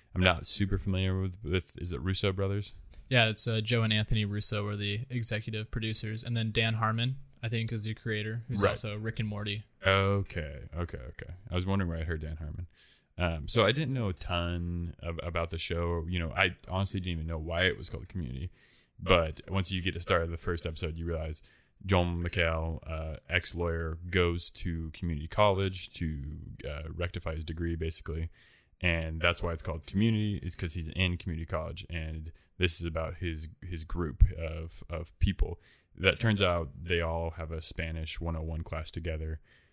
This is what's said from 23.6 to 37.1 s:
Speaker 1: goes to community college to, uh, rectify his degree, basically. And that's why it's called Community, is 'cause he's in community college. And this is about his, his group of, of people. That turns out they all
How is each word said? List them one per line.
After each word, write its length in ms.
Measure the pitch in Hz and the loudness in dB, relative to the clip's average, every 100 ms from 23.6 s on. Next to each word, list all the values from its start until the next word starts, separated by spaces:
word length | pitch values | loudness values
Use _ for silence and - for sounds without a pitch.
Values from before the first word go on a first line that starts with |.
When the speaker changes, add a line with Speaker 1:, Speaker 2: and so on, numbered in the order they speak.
| 85 82 82 82 87 | 0 0 -2 -6 0
Speaker 1:
goes 400 | 110 87 87 - | 2 2 2 -2
to 400 | - 92 82 80 | -2 -4 -4 -6
community 360 | - 87 76 80 | -6 -4 -4 -2
college 640 | - 104 95 98 92 - | 4 4 4 0 -2 -6
to, 420 | - 80 76 69 78 - - 71 | -4 -2 -2 -6 -10 -12 -10 -8
uh, 140 | 71 78 | -8 -8
rectify 400 | 82 85 85 85 | -4 -4 -4 -6
his 100 | 78 | -6
degree, 320 | 78 80 85 82 | -6 -2 -2 0
basically. 520 | 82 - - 80 80 - - - _ _ | -2 -2 -4 -4 -6 -8 -20 -20 _ _
And 360 | 90 82 80 80 | 0 2 0 0
that's 200 | 87 87 | 2 2
why 80 | 87 | -2
it's 100 | 85 | -4
called 240 | - 80 - | -4 -6 -2
Community, 520 | 98 113 107 104 101 | 2 4 4 0 -2
is 180 | 90 - | -4 -4
'cause 180 | 87 | -4
he's 140 | 87 78 | -4 -4
in 280 | - 92 87 | 0 0 0
community 300 | - 80 82 | -4 -6 -4
college. 400 | 80 80 82 - | -4 -4 -8 -8
And 440 | 85 78 78 80 - _ - | -8 -6 -8 -10 -14 _ -2
this 220 | 90 - | 0 0
is 40 | |
about 340 | 85 80 80 85 | -2 -4 -6 -6
his, 280 | 90 78 80 - | -6 -6 -10 -12
his 220 | 90 87 | -12 -10
group 400 | 80 85 82 - - 76 | -6 -4 -4 8 8 8
of, 460 | 80 80 82 - - | -6 -6 -8 -10 -8
of 260 | 82 82 - | -8 -8 0
people. 400 | 101 92 85 85 - _ _ - | 2 2 0 -2 -12 _ _ 2
That 220 | 92 - | 2 4
turns 240 | 113 101 | 4 4
out 280 | 95 87 78 - | 4 2 -2 -8
they 180 | 85 85 | -2 0
all 300 | 82 | 2